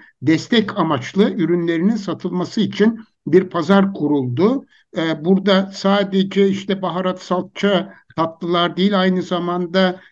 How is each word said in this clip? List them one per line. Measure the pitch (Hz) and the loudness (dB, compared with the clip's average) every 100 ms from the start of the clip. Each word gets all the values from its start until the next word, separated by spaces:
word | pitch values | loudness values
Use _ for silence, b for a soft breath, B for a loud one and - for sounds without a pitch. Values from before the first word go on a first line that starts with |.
| B B | B B
destek | 127 160 - 233 208 - | 0 0 2 0 0 0
amaçlı | 160 143 - 190 226 | -2 -2 -2 0 0
ürünlerinin | 247 160 175 170 165 185 233 | 2 0 0 0 0 0 -2
satılması | 185 165 185 180 165 - | -4 -6 -6 -6 -4 -2
için | 196 - 214 226 B _ - | -2 2 0 0 B _ 2
bir | 170 185 | 4 4
pazar | 175 160 196 196 | -4 2 4 4
kuruldu. | 196 147 147 127 120 196 269 - b b 196 | 0 -2 0 -2 2 2 0 -6 b b -4
E, | 165 151 160 | -4 -2 2
burada | 190 196 190 196 | 2 4 2 0
sadece | - 196 202 196 196 190 196 196 | -2 0 0 0 0 0 2 0
işte | - - 196 | 0 -4 -4
baharat, | 185 170 185 185 | -4 -4 -4 -6
salça, | - 180 175 - 202 190 196 B B - | -4 -4 -4 -4 0 0 -2 B B -4
tatlılar | 170 - 170 175 170 165 | -4 -4 -2 0 0 2
değil, | 190 202 | 2 2
aynı | 185 185 | 2 0
zamanda | 170 180 175 175 180 185 185 180 B | -2 -4 -2 -4 -2 2 0 0 B